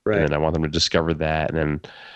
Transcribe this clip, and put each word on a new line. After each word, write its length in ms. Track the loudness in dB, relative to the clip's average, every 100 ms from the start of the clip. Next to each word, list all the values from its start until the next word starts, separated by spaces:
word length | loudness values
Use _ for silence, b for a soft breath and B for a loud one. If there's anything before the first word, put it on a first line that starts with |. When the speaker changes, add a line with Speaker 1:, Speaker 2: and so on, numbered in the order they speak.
| 0
Speaker 1:
Right. 120 | 2
Speaker 2:
and 80 | 2
then 40 |
I 40 | 2
want 140 | 2
them 100 | 2
to 60 | 0
discover 440 | 0 0 2 2 0
that, 340 | 0 0 0
and 60 | 0
then, 240 | 0 -2 -6 B B